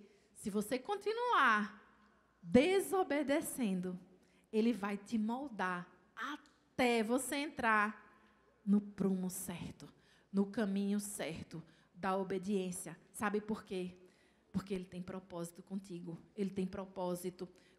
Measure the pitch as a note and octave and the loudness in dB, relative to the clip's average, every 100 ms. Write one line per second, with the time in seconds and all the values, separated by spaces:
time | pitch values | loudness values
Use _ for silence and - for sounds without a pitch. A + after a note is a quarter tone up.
0 | - _ _ - A3 G#3 G#3 B3+ D#4+ G4+ | -16 _ _ -10 -4 -2 0 -2 -2 -2
1 | G4+ A4+ A#4+ F#4+ C4 G#3 G#3 - - _ | 0 0 4 6 6 6 2 -8 -20 _
2 | _ _ _ _ E3+ B3 D#4+ F#4+ C#4+ F#4+ | _ _ _ _ 4 6 8 4 4 2
3 | - C#4+ C#4 D4 D4+ - A3 F#3 F3+ F3+ | 2 0 2 0 0 -2 0 0 -2 -6
4 | - - _ _ _ A3 A3+ A#3+ G#3 G3+ | -12 -20 _ _ _ 2 2 2 -2 -4
5 | G3+ A3+ G#3+ B3 C#4+ G3+ F#3 F3+ F3 - | -2 0 0 -2 -4 -2 -2 -2 -6 -16
6 | _ - B3+ D4 - _ _ - B3 A#3 | _ -10 -8 -8 -12 _ _ 2 4 4
7 | A3 B3+ C4 C#4+ D4 - A#3 G#3+ G#3 - | 2 0 0 -2 -2 0 4 4 2 -2
8 | - - - _ _ _ G3+ G#3 G3+ - | -16 -20 -20 _ _ _ 2 4 2 -2
9 | F#3+ F#3 F#3 - - F3 - - D3 - | 0 0 -2 -6 -8 -8 -10 -12 -18 -20
10 | _ _ _ G3 G3+ A3 G3 G3 G3+ G#3 | _ _ _ 0 0 0 0 0 0 0
11 | G3+ - D3 E3 - D#3+ - _ _ F3+ | -2 -6 -6 -6 -10 -14 -14 _ _ -6
12 | F#3+ F#3+ F#3 F#3+ F#3 G3+ F#3 F3+ E3 E3 | -2 0 0 -2 0 0 0 -4 -10 -14
13 | - - G#3 G#3 G#3 G#3+ - F#3+ F3+ - | -16 -4 -2 -2 -2 -6 -6 -6 -6 -10
14 | - _ _ _ _ F#3+ - F#3+ F#3 F3+ | -20 _ _ _ _ -6 -4 -6 -6 -10
15 | F3+ F#3 F#3+ F3 E3+ - - G3 G3 E3+ | -8 -10 -10 -8 -8 -10 -10 -10 -8 -10
16 | F3 E3+ - - G3 F#3+ F#3+ G3+ F#3+ F#3+ | -10 -12 -12 -4 -4 -2 -4 -4 -8 -4
17 | F3+ F3 F#3 F3+ F3+ - - | -2 -2 -4 -8 -10 -12 -20